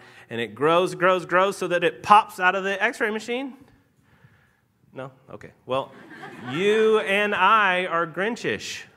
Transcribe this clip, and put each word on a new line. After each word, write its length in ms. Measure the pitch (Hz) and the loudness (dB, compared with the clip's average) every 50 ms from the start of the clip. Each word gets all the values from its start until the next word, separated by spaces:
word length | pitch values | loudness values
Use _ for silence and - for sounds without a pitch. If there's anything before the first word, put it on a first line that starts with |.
| - - - - - - | -16 -20 -20 -20 -18 -10
and 100 | 120 113 | -8 -6
it 160 | 117 110 101 | -6 -6 -4
grows, 400 | 113 139 156 165 175 185 175 165 | -2 0 2 4 2 2 0 -2
grows, 300 | 156 170 185 185 185 165 | 0 2 2 2 2 0
grows 320 | 143 165 180 185 202 185 - | 0 2 2 2 2 0 -4
so 100 | 185 180 | -4 -2
that 160 | 170 - 175 | -2 0 0
it 180 | 165 - - | 0 -2 0
pops 380 | - - 208 208 220 - - - | 4 6 6 6 6 4 -2 -2
out 160 | 185 180 185 | 0 0 0
of 80 | 196 190 | 0 -2
the 180 | 196 196 190 | -4 -4 -2
x-ray 300 | 202 226 - - 254 214 | -4 -4 -4 -2 -4 -4
machine. 440 | 214 220 214 233 240 247 277 269 233 - - _ _ _ _ _ _ _ _ _ _ _ _ - _ _ _ _ _ _ _ _ _ _ _ _ - | -4 -4 -6 -6 -8 -6 -8 -8 -12 -16 -20 _ _ _ _ _ _ _ _ _ _ _ _ -20 _ _ _ _ _ _ _ _ _ _ _ _ -16
No? 180 | 131 131 135 131 _ _ - | -14 -14 -14 -16 _ _ -20
Okay. 220 | - - - - - _ _ | -20 -18 -18 -20 -20 _ _
Well, 260 | - 127 135 135 - - - - - - - | -4 -4 -2 -4 -6 -10 -20 -20 -20 -20 -18
<laughs> 300 | - - - - - 127 | -18 -16 -16 -14 -12 -8
you 480 | 127 156 190 208 214 220 220 220 220 220 | -4 -2 0 2 2 4 4 4 4 2
and 360 | 196 190 196 202 208 208 202 | 2 2 2 2 2 0 0
I 500 | 180 185 196 220 220 208 190 180 180 180 175 | 2 4 4 6 6 4 4 2 0 -2 -2
are 200 | 160 165 170 165 | -2 -2 -2 -2
Grinchish. 760 | 151 170 190 220 247 - - 156 110 95 - - - - - - _ | -4 -4 -4 -4 -4 -4 -4 -4 -4 -4 -6 -10 -12 -14 -16 -20 _